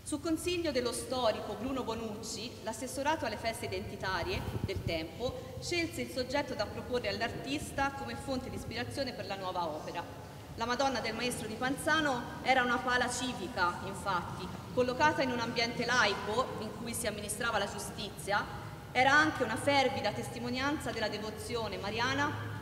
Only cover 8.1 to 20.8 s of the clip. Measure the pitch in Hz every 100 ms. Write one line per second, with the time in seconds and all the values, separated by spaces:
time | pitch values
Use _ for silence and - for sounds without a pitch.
8.1 | 233 - 254 240 - - 226 240 - 262
9.1 | - 202 190 185 180 170 156 180 170 170
10.1 | - - - - - 233 247 269 247 226
11.1 | 220 247 240 214 214 254 269 311 311 294
12.1 | 247 240 - 240 262 247 240 254 247 247
13.1 | - 262 202 180 - 175 175 190 196 202
14.1 | 180 175 - 180 - - - 247 247 302
15.1 | 311 262 240 240 240 240 233 233 247 214
16.1 | 202 202 220 262 - 214 202 233 233 220
17.1 | 208 208 - 240 220 202 202 - - 202
18.1 | - - 202 - - - - - 247 269
19.1 | 285 311 - 226 220 - 285 254 220 202
20.1 | 208 220 247 240 247 277 294